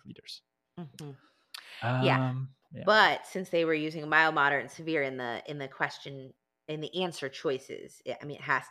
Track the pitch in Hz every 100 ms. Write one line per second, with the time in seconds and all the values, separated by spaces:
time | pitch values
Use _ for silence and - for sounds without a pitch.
0 | - - - - _ _ _ - 156 -
1 | 147 131 _ _ _ - - - 117 127
2 | 131 131 131 127 131 - _ 135 190 214
3 | 185 135 - 190 185 170 165 156 156 160
4 | 151 156 160 156 139 139 120 - 160 156
5 | 135 131 120 113 - 147 139 - 147 -
6 | 143 139 131 - _ _ - 156 151 175
7 | 185 156 135 - 160 131 - - - -
8 | - 120 143 135 135 135 -